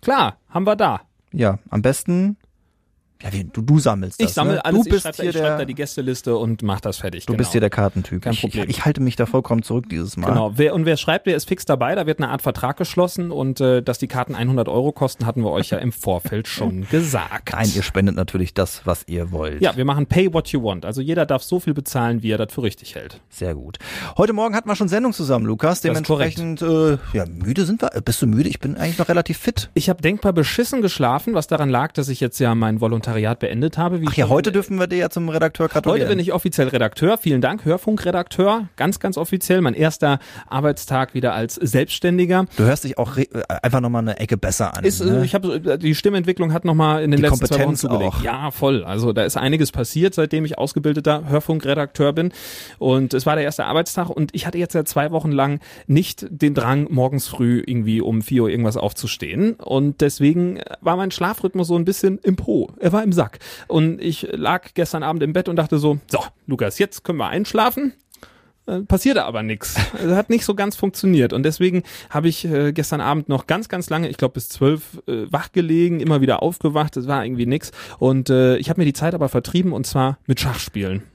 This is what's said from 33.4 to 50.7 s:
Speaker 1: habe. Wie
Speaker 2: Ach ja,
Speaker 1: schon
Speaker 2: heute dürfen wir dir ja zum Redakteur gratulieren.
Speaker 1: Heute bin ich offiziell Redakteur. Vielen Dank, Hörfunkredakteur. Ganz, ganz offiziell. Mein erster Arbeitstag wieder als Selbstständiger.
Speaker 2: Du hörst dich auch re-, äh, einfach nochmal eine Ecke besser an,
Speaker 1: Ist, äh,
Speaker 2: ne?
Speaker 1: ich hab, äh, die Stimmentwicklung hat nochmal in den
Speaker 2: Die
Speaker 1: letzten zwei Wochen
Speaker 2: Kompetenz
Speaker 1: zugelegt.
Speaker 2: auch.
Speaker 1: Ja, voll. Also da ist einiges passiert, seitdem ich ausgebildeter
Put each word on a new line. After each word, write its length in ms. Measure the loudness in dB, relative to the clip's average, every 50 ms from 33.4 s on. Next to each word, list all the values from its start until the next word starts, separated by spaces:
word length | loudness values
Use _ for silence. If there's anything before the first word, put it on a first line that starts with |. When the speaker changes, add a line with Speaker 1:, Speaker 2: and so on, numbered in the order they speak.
| -2 -2 0 0 0 0 0 0
Speaker 1:
habe. 220 | 0 0 0 -2
Wie 60 | -2 -2
Speaker 2:
Ach 40 | 0
ja, 100 | 2 2
Speaker 1:
schon 80 | 4 4
Speaker 2:
heute 160 | 4 4 2 0
dürfen 240 | 0 0 0 -2 -2
wir 80 | 0 0
dir 100 | 0 -2
ja 120 | -2 -2
zum 180 | -2 -4 -4 -2
Redakteur 400 | 0 0 0 0 0 0 -2 0
gratulieren. 320 | 0 0 2 2 2 2 2
Speaker 1:
Heute 60 | 2
bin 100 | 0 0
ich 120 | 0 0
offiziell 380 | -2 0 -2 -2 2 2 2 2
Redakteur. 480 | 2 2 0 0 0 0 2 2 2 2
Vielen 240 | 2 2 2 2
Dank, 240 | 2 0 0 -2 0
Hörfunkredakteur. 1040 | 0 0 0 0 -2 -2 0 0 0 -2 -2 -2 -4 0 2 2 2 2 0 -2 -6 _ -2
Ganz, 220 | 0 0 0 -2
ganz 180 | -4 -4 -4 -4
offiziell. 420 | -4 -2 -2 -2 2 2 4 4
Mein 140 | 4 2 2
erster 460 | 2 2 0 2 2 2 2 2 0 -2 -10 -18 -20 -14 -6
Arbeitstag 680 | -4 0 0 0 0 -2 -4 -2 0 0 0 0 -2
wieder 200 | -2 0 0 0
als 220 | 0 -2 -4 -4
Selbstständiger. 920 | -4 -2 2 2 2 2 2 -2 -2 0 2 4 4 4 4 4 2 2 0 0
Speaker 2:
Du 80 | 2 4
hörst 200 | 4 4 2 -2
dich 140 | -6 -2 -2
auch 200 | -2 -2 0 -2
re-, 60 | -2 -2 -2
äh, 100 | -8 -6 -4 -6 -2
einfach 200 | 0 0 2 2
nochmal 200 | 0 2 0 0 0
eine 140 | -2 -2 -4
Ecke 180 | -2 -2 -2 -2
besser 380 | -2 -4 -2 -2 -2 -2 -2 0
an, 60 | 0
Speaker 1:
Ist, 160 | 0 0 2
äh, 40 | 0
Speaker 2:
ne? 200 | 2 2 2 2
Speaker 1:
ich 100 | 2 0
hab, 80 | -2 -2
äh, 320 | 0 -2 -2 0 0 -2 0
die 180 | 2 0 0
Stimmentwicklung 580 | 2 2 2 2 2 0 0 0 0 0 0 0
hat 120 | 0 2
nochmal 380 | 2 4 4 4 4 2 2 2
in 80 | 4
den 60 | 4 4
Speaker 2:
Die 60 | 6 4
Speaker 1:
letzten 180 | 4 4 2
zwei 100 | 2 2
Wochen 60 | 2 2
Speaker 2:
Kompetenz 180 | 2 0 0
Speaker 1:
zugelegt. 320 | 0 0 0 0 0 0 -2
Speaker 2:
auch. 80 | -2 -4
Speaker 1:
Ja, 280 | -2 -4 -4 -6 -6
voll. 320 | -4 0 2 2 2 2 0
Also 300 | -2 -4 0 0 0 2
da 100 | 2 0
ist 140 | 0 0 0
einiges 340 | 0 0 2 2 2 0
passiert, 420 | 0 -4 -4 -2 0 0 0 2 2
seitdem 320 | 0 0 0 0 -2 -2
ich 120 | -2 -2 -4
ausgebildeter 720 | -4 -2